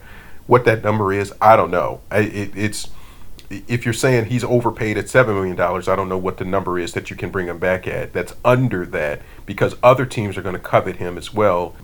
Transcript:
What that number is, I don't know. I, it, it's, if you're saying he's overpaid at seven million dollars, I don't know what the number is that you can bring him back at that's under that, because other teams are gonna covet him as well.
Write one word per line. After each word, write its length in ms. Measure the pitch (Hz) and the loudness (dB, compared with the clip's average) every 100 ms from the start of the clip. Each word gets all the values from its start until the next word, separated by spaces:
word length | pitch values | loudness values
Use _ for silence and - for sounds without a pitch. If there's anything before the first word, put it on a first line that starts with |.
| - - - - - | -16 -20 -16 -8 4
What 180 | 123 123 | 4 6
that 180 | 110 | 2
number 300 | 107 107 98 | 2 0 2
is, 200 | 98 98 - | 0 -2 4
I 140 | 110 110 | 8 8
don't 160 | 85 | 6
know. 300 | 90 64 57 - | 2 0 -4 -2
I, 80 | 98 | 0
it, 380 | 107 101 101 98 | 0 -2 -6 -4
it's, 320 | 104 - - - - - - - - 98 - | -4 -4 -8 -8 -12 -14 -12 -12 -12 -12 -4
if 180 | 120 123 | -4 -2
you're 80 | |
saying 320 | 110 135 123 107 | 0 2 2 2
he's 180 | 123 | -2
overpaid 540 | 110 120 117 - 107 101 | 2 2 2 0 -2 -2
at 100 | 101 | 0
seven 280 | 131 117 101 | 2 4 2
million 200 | 95 90 | 0 0
dollars, 320 | 87 92 90 | 0 0 0
I 80 | 95 | 0
don't 140 | 95 | 0
know 80 | 92 | -2
what 200 | 92 - | -4 -4
the 80 | 92 | -2
number 340 | 95 90 87 | -2 -2 -4
is 140 | 85 | -4
that 180 | 101 - | -6 -8
you 40 | 98 | -8
can 140 | 95 | -6
bring 180 | 95 87 | -6 -6
him 120 | 85 | -2
back 280 | 90 92 - | -2 -2 -2
at 240 | 85 85 | -6 -6
that's 220 | 90 87 - | -6 -6 -2
under 440 | 123 123 127 98 87 | 2 4 4 0 -4
that, 340 | 87 76 73 - - - | -4 -4 -6 -10 -16 -10
because 300 | 95 101 - | -2 -2 4
other 240 | 123 127 127 | 6 6 2
teams 280 | - 104 95 | -2 -4 -4
are 60 | |
gonna 160 | 92 90 | -6 -6
covet 380 | - 113 95 90 | 0 2 2 -4
him 200 | 90 87 | -6 -8
as 160 | - | -6
well. 440 | 107 104 90 85 - | 0 2 2 -2 -8